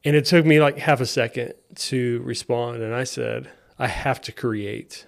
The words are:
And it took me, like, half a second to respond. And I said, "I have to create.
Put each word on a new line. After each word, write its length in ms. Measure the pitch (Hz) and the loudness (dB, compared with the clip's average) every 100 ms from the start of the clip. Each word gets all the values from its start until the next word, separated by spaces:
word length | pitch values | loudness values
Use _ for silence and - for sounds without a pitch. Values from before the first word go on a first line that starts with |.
And 120 | 147 151 | 4 2
it 100 | 139 | 6
took 200 | 175 160 | 4 8
me, 140 | 151 | 6
like, 180 | 147 139 | 6 2
half 200 | - 143 | 2 2
a 60 | 131 | 2
second 480 | - 117 - 120 - _ - | 0 -2 -2 -8 -10 _ -12
to 460 | - 131 123 117 | -4 -2 0 -2
respond. 580 | 127 117 - 120 120 117 | -4 -8 -2 -2 -2 -6
And 120 | 110 | -6
I 100 | 120 | -4
said, 460 | 127 - 117 117 127 - _ _ | -6 -4 -4 -6 -10 -20 _ _
"I 80 | 123 | -6
have 320 | - 139 131 | -2 -4 -4
to 100 | - | -8
create. 720 | - 123 107 101 113 - - | -6 -4 -4 -6 -10 -12 -20